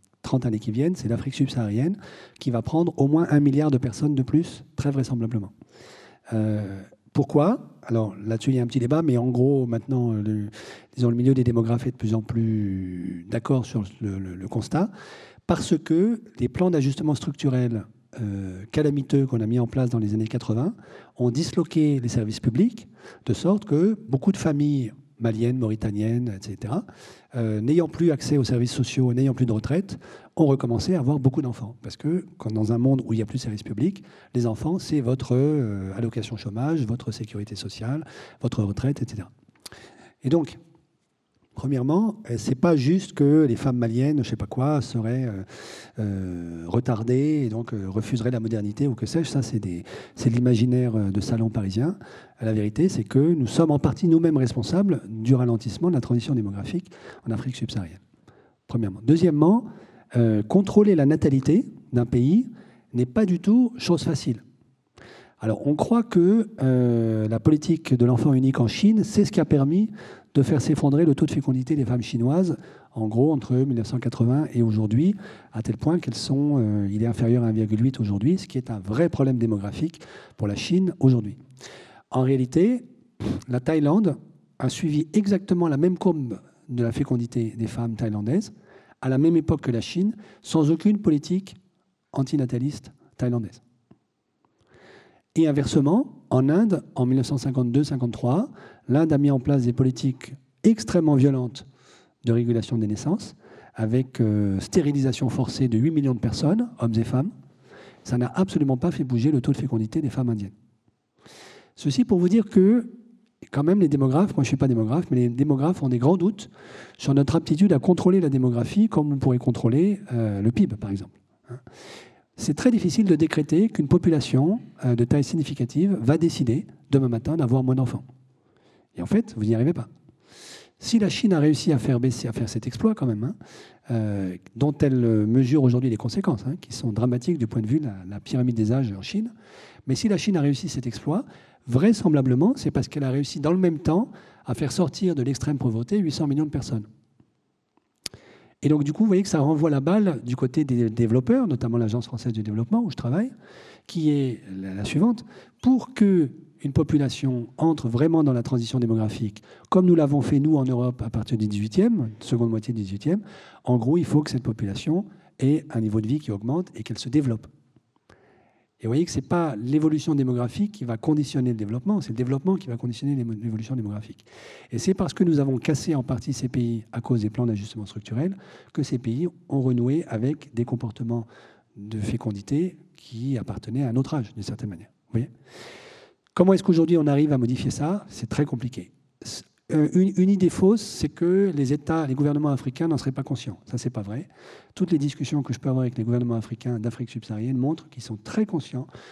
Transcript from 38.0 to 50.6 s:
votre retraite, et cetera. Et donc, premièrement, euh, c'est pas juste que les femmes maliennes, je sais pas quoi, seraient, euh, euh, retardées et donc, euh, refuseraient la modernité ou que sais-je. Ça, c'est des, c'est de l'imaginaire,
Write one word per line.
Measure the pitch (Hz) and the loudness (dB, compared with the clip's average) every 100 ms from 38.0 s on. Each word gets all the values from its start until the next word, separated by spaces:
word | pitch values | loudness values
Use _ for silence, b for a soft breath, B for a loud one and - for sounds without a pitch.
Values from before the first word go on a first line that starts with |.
| 160 B B B | -8 B B B
votre | 120 - | -4 -2
retraite, | 101 101 131 143 | -2 -2 -4 -2
et | 113 | -6
cetera. | 107 92 _ _ _ - B B B B _ | -8 -14 _ _ _ -20 B B B B _
Et | 127 | 0
donc, | 170 147 - - _ _ _ _ _ _ _ _ | 0 0 -8 -20 _ _ _ _ _ _ _ _
premièrement, | - 135 135 127 165 220 - - | -8 -4 -2 0 2 0 -4 -6
euh, | 117 | -6
c'est | - | -4
pas | 123 175 160 | 0 4 4
juste | 127 185 - | 4 2 0
que | - 143 156 151 | 2 4 6 4
les | 113 | 2
femmes | 139 123 | 0 0
maliennes, | 120 117 139 151 | 0 0 0 0
je | 117 | -2
sais | 113 | -4
pas | 101 | -6
quoi, | - 135 151 | -2 0 0
seraient, | 123 113 110 123 | -2 -4 -2 -2
euh, | 127 98 95 B B B B - | -4 -6 -12 B B B B -6
euh, | 104 98 92 87 85 85 85 | -4 -4 -4 -8 -8 -10 -4
retardées | 117 123 113 113 127 147 151 | -2 0 -2 0 0 2 0
et | 127 | -2
donc, | 110 117 | -4 -6
euh, | 110 95 | -6 -6
refuseraient | 98 - 127 117 | -4 -2 -2 -2
la | 123 | -2
modernité | 113 113 104 104 143 | -2 -4 -4 -2 -2
ou | |
que | 117 107 | -2 -4
sais-je. | 165 160 | -2 -2
Ça, | 143 | -2
c'est | 123 113 | -2 -4
des, | 98 87 B B B | -4 -8 B B B
c'est | - 131 | -2 0
de | 117 | 2
l'imaginaire, | 123 117 | 4 4